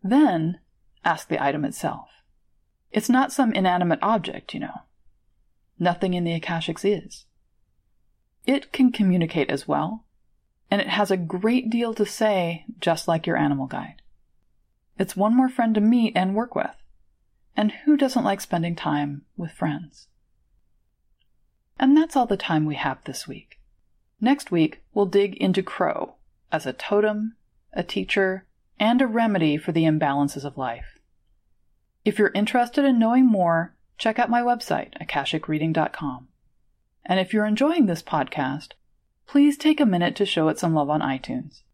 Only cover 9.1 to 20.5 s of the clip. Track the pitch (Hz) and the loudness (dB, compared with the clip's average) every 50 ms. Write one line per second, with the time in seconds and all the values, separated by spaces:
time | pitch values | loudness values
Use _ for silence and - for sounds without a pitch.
9.1 | 180 180 165 160 - 165 139 - - 139 - - 147 147 151 170 220 226 _ _ | 4 2 2 0 0 -2 -2 0 -2 -6 -2 -2 -2 -2 -2 -4 -6 -10 _ _
10.1 | _ _ _ _ _ _ _ _ _ _ _ _ 196 202 - - 180 202 208 190 | _ _ _ _ _ _ _ _ _ _ _ _ -2 -2 -2 -2 0 -2 0 0
11.1 | 196 185 175 160 180 180 196 226 240 254 254 220 226 233 240 226 220 220 208 202 | 0 -2 -2 -6 -6 -2 0 0 0 0 0 0 -2 -2 -2 -2 -2 -2 -2 -4
12.1 | - - 220 214 208 190 175 165 170 165 - - - - - 175 165 160 - - | -2 -2 0 2 2 2 0 -2 -4 -8 -12 -16 -14 -4 -2 -2 -2 0 0 -2
13.1 | 165 160 160 170 165 - 156 143 143 139 135 131 - - - - - - _ - | -2 0 0 -2 0 0 2 0 0 -2 -4 -6 -8 -10 -10 -12 -16 -20 _ -20
14.1 | _ _ _ _ _ _ _ _ _ _ _ _ _ _ _ _ _ - 196 190 | _ _ _ _ _ _ _ _ _ _ _ _ _ _ _ _ _ -6 -6 -6
15.1 | - 185 196 214 233 254 262 254 254 - 233 226 220 214 208 220 240 240 226 220 | -2 -2 0 2 4 4 2 2 2 0 0 2 2 4 4 4 4 4 2 2
16.1 | - - 185 190 196 208 233 240 - - - - - - - _ - _ _ _ | 2 0 0 0 0 -2 -4 -2 -4 -4 -4 -4 -8 -14 -20 _ -20 _ _ _
17.1 | _ _ _ _ _ _ _ _ _ - 214 214 - - - 294 302 285 285 254 | _ _ _ _ _ _ _ _ _ -2 -2 -2 -2 -2 0 2 2 4 2 0
18.1 | 254 247 - 208 196 196 - - - 170 165 170 170 165 - 156 147 147 147 143 | 0 0 0 0 -2 -2 -4 -4 -4 -2 -2 -2 -4 -4 -4 -2 -2 -2 -2 -4
19.1 | 143 143 _ _ _ - 170 160 - - 180 160 147 147 170 - _ - - _ | -6 -10 _ _ _ -10 -10 -10 -8 -4 -4 -4 -4 -4 -8 -14 _ -20 -20 _
20.1 | _ _ _ _ _ _ _ _ | _ _ _ _ _ _ _ _